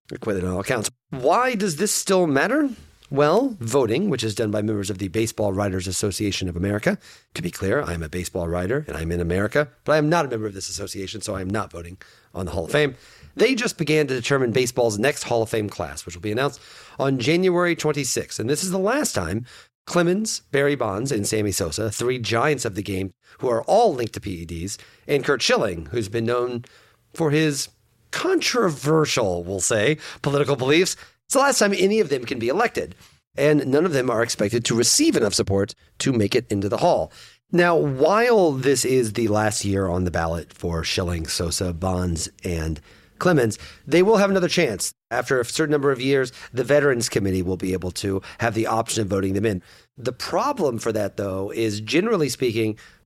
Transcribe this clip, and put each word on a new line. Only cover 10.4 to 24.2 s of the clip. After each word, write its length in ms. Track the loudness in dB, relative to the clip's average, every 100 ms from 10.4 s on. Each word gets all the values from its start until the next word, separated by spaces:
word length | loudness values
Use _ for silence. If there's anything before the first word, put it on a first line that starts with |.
| -6
of 80 |
this 160 | -8 -10
association, 500 | -10 -10 -8 -10 -8
so 160 | -6 -6
I 60 |
am 80 | -4
not 200 | -4 -6
voting 280 | -10 -14 -16 -20 -20 _
on 120 | -8 -6
the 60 |
Hall 120 | -4
of 80 | -2
Fame. 240 | 0 0 -2 -16 -20 -10 0
They 180 | 2
just 240 | 2 -2 -2
began 280 | 0 2 2
to 80 |
determine 380 | 0 0 2 2
baseball's 460 | 2 2 2 2 2
next 260 | 0 0
Hall 180 | 0 0
of 80 | 0
Fame 180 | -2 -4
class, 380 | -6 -8 -10 -12
which 100 | -8
will 60 |
be 100 | -4
announced 280 | -2 -2 -4 -16 -20 -12 -4
on 200 | 0 0
January 580 | 2 2 2 2 0 0
twenty-sixth. 640 | -2 -2 -2 -4 -4 -4
And 80 | -2
this 160 | -2
is 60 | -2
the 80 | 0
last 340 | 0 0 -2
time 320 | -2 -4 -4 -8 -16 -20 _ -2
Clemens, 540 | 2 2 2 -2 -6 -2
Barry 240 | 2 2
Bonds, 380 | 2 0 -2 -2
and 160 | -2 0
Sammy 240 | 0 0
Sosa, 380 | -2 -2 -4 -4
three 280 | -2 -2 -2
giants 460 | -2 0 2 0
of 100 | -2
the 80 | -6
game 300 | -6 -4 -6 -10 _ -6
who 100 | -2
are 140 | 0
all 300 | 2 4 4
linked 200 | 2 -4
to 60 | -8